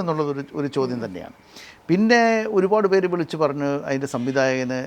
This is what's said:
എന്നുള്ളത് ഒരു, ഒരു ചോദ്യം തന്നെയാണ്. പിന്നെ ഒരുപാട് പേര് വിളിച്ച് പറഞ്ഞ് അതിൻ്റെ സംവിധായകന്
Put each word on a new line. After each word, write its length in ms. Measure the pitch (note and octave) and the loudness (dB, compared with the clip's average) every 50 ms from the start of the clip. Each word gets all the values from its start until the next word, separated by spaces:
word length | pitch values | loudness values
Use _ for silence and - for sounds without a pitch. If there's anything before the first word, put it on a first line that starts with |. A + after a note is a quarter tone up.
| F#3+ | 0
എന്നുള്ളത് 280 | E3+ D#3 D#3 D3+ C#3+ C#3 | 0 0 -2 -2 -2 -2
ഒരു, 80 | C#3 C#3 C#3+ - D3+ | -6 -6 -8 -6 -6
ഒരു 100 | C#3+ C#3 C#3 C#3+ | -6 -2 0 0
ചോദ്യം 240 | C3 B2 B2 A#2+ A2+ | 0 0 -2 -4 -6
തന്നെയാണ്. 300 | G#2 F#2 F2 E2 - - - - - - - - - - - _ - | -8 -10 -10 -14 -14 -18 -20 -20 -20 -20 -20 -20 -20 -20 -18 _ 0
പിന്നെ 280 | E3 F#3+ A3 A3+ A#3+ A#3 A#3 A3+ A3+ A3 A3 A3 A3 | 2 2 4 4 4 4 4 4 2 0 -2 0 0
ഒരുപാട് 300 | G3 F#3 F#3+ G#3 A3 G#3 F#3+ F#3+ | 2 2 4 2 2 2 4 4
പേര് 140 | F#3+ F#3 F3+ F3 | 4 2 2 0
വിളിച്ച് 240 | F3 D#3+ - - D#3 D#3 | -2 -2 -4 -2 0 0
പറഞ്ഞ് 280 | C#3+ C#3+ D3 C#3+ C#3+ C#3+ C#3+ - | 0 0 0 -2 -2 -2 -2 -2
അതിൻ്റെ 200 | C#3+ C#3 C3+ C#3 | -4 -4 -2 -4
സംവിധായകന് 720 | C3+ - B2 A#2+ C3+ C3 C#3 C3 C3+ C3 C3 B2+ B2 B2+ B2+ C3 | -4 -4 -4 -4 -2 0 2 2 2 2 0 -2 -4 -4 -6 -6